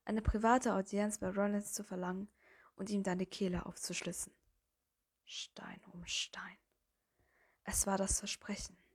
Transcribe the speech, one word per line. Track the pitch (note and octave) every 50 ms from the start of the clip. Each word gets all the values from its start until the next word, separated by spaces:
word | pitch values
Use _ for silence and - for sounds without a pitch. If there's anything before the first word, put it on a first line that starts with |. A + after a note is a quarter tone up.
| _
eine | - G#3+ A3 G#3+
private | - - G#3 A3+ A3+ B3 B3+ B3+ A#3 F#3+
Audienz | F#3+ F#3+ - G3+ G3+ G#3 G#3+ G#3+ -
bei | G3 F#3
Rollins | G3 G3 G3+ G3+ G#3 G3+ G#3 - -
zu | - G#3
verlangen | - F#3+ F3+ F3+ F3+ F#3 F#3+ G3+ - _ _ _ - - - - - _
und | - F#3+ G3+
ihm | G#3 G3+ F#3+
dann | F#3+ F3+ F#3
die | F#3
Kehle | - - - G3+ F#3 F3 F3 -
aufzuschlitzen. | - - - - - F3 - - - F3 - - - - _ _ _ _ _ _ _ _ _ _ _ _ _ _ _ _ _ _
Stein | - - - - - _ - - - - - - F#3 -
um | F3 F3
Stein. | - - - - - - - - - - - _ _ _ _ _ _ _ _ _ _ _ _ _ _ _ _ _ _ _ _ -
Es | G3 G3+ - -
war | G3 G3 F#3+
das | G3 - - -
Versprechen, | G3+ G3 - - - - G3+ - - - - - _ _